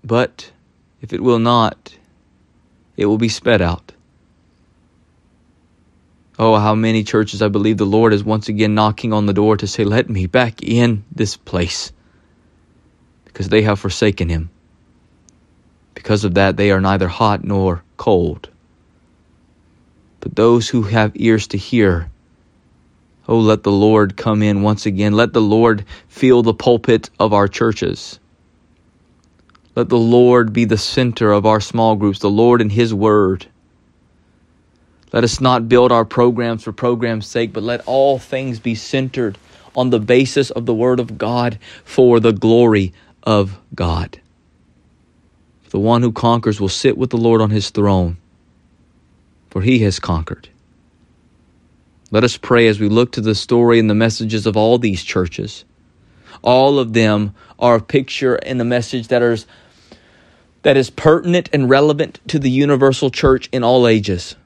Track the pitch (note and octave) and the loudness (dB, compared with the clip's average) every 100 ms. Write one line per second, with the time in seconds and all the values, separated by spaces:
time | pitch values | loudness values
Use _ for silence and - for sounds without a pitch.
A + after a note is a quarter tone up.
0 | - A#2 B2+ - - _ _ _ _ _ | -2 -2 -2 -6 -20 _ _ _ _ _
1 | A#2 - B2+ A#2 A2+ A#2+ A2 - - _ | -12 -4 0 2 2 2 0 -4 -20 _
2 | _ _ _ _ _ _ _ _ _ - | _ _ _ _ _ _ _ _ _ -4
3 | G2+ G#2+ A2+ - A#2+ A2 F2 E2+ - _ | -2 0 -2 -2 0 0 0 -4 -12 _
4 | _ _ _ _ _ _ _ _ _ _ | _ _ _ _ _ _ _ _ _ _
5 | _ _ _ _ _ _ _ _ _ _ | _ _ _ _ _ _ _ _ _ _
6 | _ _ _ - A2+ G#2+ G#2+ G#2+ A2+ A2 | _ _ _ -2 2 2 2 0 0 -2
7 | G#2 A2+ G#2+ G2+ G#2+ G2+ G#2+ G#2+ G2+ A2 | 0 -2 -2 -2 -2 0 0 0 0 2
8 | A#2 G#2 G#2 A2 G#2 G#2 G#2+ G#2+ G#2+ G#2+ | 2 2 -2 -4 -4 -2 0 2 0 -2
9 | A#2 G#2+ G2+ G2 G#2+ G#2 G2+ - G2+ A2 | -4 -2 0 0 0 0 -4 -4 -2 0
10 | - G2+ F#2 B2+ B2 G#2+ - A#2 A#2+ G#2+ | -2 -4 -2 0 -2 -4 -4 0 0 -2
11 | - - G#2 - - F#2 F2 - - - | -8 -6 -6 -6 -8 -6 -4 -6 -14 -18
12 | _ _ _ _ _ _ _ _ _ _ | _ _ _ _ _ _ _ _ _ _
13 | _ _ _ - F#2+ G#2+ G#2+ G2+ G2 - | _ _ _ -10 0 2 2 -2 -4 -2
14 | G#2+ G2 E2+ E2 D#2+ _ _ _ _ _ | -2 0 -4 -4 -6 _ _ _ _ _
15 | _ _ _ _ _ _ _ _ _ - | _ _ _ _ _ _ _ _ _ -18
16 | - G#2+ G#2 F2+ G2 F#2 G2+ F#2+ F#2+ G2 | -2 -2 0 0 0 2 0 2 0 0
17 | F#2 - A2 G#2 - G2+ F#2+ E2+ _ - | -2 0 0 0 -2 -2 -2 -2 _ -6
18 | - F#2+ E2 E2 - _ _ _ _ _ | 0 0 0 -6 -16 _ _ _ _ _
19 | _ _ _ _ _ _ _ _ _ _ | _ _ _ _ _ _ _ _ _ _
20 | _ _ - - A#2 A#2+ A2+ B2 G2+ A2+ | _ _ -10 2 4 4 0 -4 -2 0
21 | G#2+ - A2+ A2 - G2 - A#2+ G2+ E2+ | -2 0 0 0 -2 -10 -4 0 2 0
22 | E2 - _ _ _ _ _ _ _ _ | -6 -16 _ _ _ _ _ _ _ _
23 | _ _ - A2+ A2 G#2+ - G2+ G#2+ A2 | _ _ -2 2 2 2 0 2 4 4
24 | G2+ G2 A#2 G#2+ G#2+ G2+ G#2 G#2+ G#2+ F#2+ | 2 -2 -4 0 0 0 0 -2 -4 -2
25 | G#2 G#2 A#2 A2+ G#2+ G#2+ A#2 G#2 G#2 - | 0 0 0 0 2 2 2 0 -6 -20
26 | _ - C3 B2 A2+ G#2+ - A#2 B2 A2+ | _ -2 4 4 4 0 0 0 2 0
27 | - _ G#2+ G#2 G2+ - A2+ G#2 F2+ F2+ | -2 _ 0 2 0 0 -2 -2 -6 -8
28 | - - _ _ _ _ _ _ _ _ | -14 -20 _ _ _ _ _ _ _ _
29 | _ _ _ _ _ _ _ - A2+ A#2+ | _ _ _ _ _ _ _ -6 0 0
30 | A#2 A#2+ B2 B2 A2 A2 A2+ G#2+ - - | 4 4 6 4 2 -2 -2 -2 -2 -2
31 | B2 A2+ A2 G#2 G#2+ G#2+ G2+ A2+ A2+ G#2+ | -2 0 0 2 2 0 -2 -2 0 0
32 | G#2 F#2+ G2+ G#2 A#2+ A#2+ G#2+ G#2 A#2 G#2 | -2 -2 -2 2 4 4 2 -2 -2 0
33 | G#2+ G#2+ F#2+ F#2+ - _ _ _ _ _ | 2 2 2 -2 -8 _ _ _ _ _
34 | _ _ _ _ _ _ _ _ _ _ | _ _ _ _ _ _ _ _ _ _
35 | _ - A#2 - C3+ B2 A2+ B2 B2 A#2+ | _ -2 -2 0 0 0 2 4 4 2
36 | A2 - B2 A#2+ A#2 A2+ - G2+ B2 A#2 | 0 2 0 0 -4 -6 -10 -6 -4 -2
37 | A#2+ A2 G#2 A#2+ A#2 A2 G#2+ A#2+ - C3 | -4 -6 -6 -6 -4 -6 -6 -8 -4 0
38 | C#3 C3+ - C3 C3 A2+ A#2+ A2 - C3+ | 0 0 -6 -8 -8 -8 -6 -6 -4 -4
39 | C3 C3 A2+ G2 _ - - - B2+ A#2+ | -4 -4 -6 -6 _ -20 -10 -4 0 0
40 | G#2 B2 C3+ - C3+ - A#2 A2+ B2 B2+ | 2 2 2 -2 -2 -4 -4 -2 0 0
41 | A#2 G#2 A2 A#2+ A#2+ G#2+ - - - - | -4 -6 -4 -2 -4 -6 -18 -20 -6 2
42 | B2+ A#2 A2+ G#2 A2+ A#2 A#2+ G#2+ F#2 - | 6 6 4 2 2 4 4 2 -2 -8
43 | _ _ - G#2+ F#2+ F#2+ _ - E2+ E2 | _ _ 0 0 0 -8 _ -6 -4 -4
44 | F2 - _ _ _ _ _ _ _ _ | -6 -12 _ _ _ _ _ _ _ _
45 | _ _ _ _ _ _ _ G2+ G#2+ A#2+ | _ _ _ _ _ _ _ -4 0 2
46 | A#2+ A2 A#2 A#2 A2 G2+ G2 - C#3 - | 0 0 0 0 -2 -2 -4 -2 -2 0
47 | C3 A#2+ A#2 A2+ A2 G#2+ G2 - G2+ F#2+ | -4 0 2 2 2 -2 -4 -2 2 2
48 | F2 E2+ _ _ _ _ _ _ _ _ | 0 -6 _ _ _ _ _ _ _ _
49 | _ _ _ _ _ F#2+ G2+ B2+ G#2+ - | _ _ _ _ _ -4 0 2 0 -2
50 | - E2+ D#2 F2 - _ _ _ _ _ | -4 -4 -4 -12 -16 _ _ _ _ _
51 | _ _ _ _ _ _ _ _ _ _ | _ _ _ _ _ _ _ _ _ _
52 | _ G#2+ B2 - - A#2+ A2+ G#2 G#2+ A2 | _ 0 0 -2 0 4 4 2 0 2
53 | B2 - G#2+ G#2 - A#2+ A#2+ A#2 A2 G#2+ | 0 -2 -4 -4 -2 2 4 4 2 2
54 | A2+ A2 A2 A2 G#2+ G#2+ A2 A#2+ A#2+ F#2 | 0 -2 -6 -4 -2 0 2 2 0 -4
55 | - F#2+ F2+ - G#2+ - _ _ _ _ | -6 -4 -4 -6 -12 -14 _ _ _ _
56 | _ _ _ - - B2+ C#3 C#3+ A#2 A2+ | _ _ _ -6 0 4 4 2 0 0
57 | A2 G#2 G#2 - _ - A#2+ A#2 - C#3 | 2 0 -2 -8 _ -2 2 2 2 -2
58 | C3 - C3 B2 - B2+ A#2 B2 A#2 B2+ | -2 -4 -2 -2 -4 -4 -2 -2 -4 -8
59 | A2+ B2 A#2+ A2+ - - _ _ _ - | -2 0 0 -2 -8 -20 _ _ _ -20
60 | _ _ _ _ _ _ D3 C3+ B2+ - | _ _ _ _ _ _ 0 2 0 0
61 | D#3 E3 F3 F3 E3+ D3 B2+ C3+ D3+ D3 | 2 2 2 -2 -2 -2 2 2 2 0
62 | C#3+ - - D3+ C3+ C3 C#3+ C#3 C3+ C3 | -4 -8 -6 -2 0 0 2 4 2 2
63 | C#3 - C#3+ C3 - C3 A#2+ B2+ A#2+ A2 | -4 0 0 0 -2 -2 2 4 4 2
64 | G2+ F2+ - - | 0 -6 -8 -20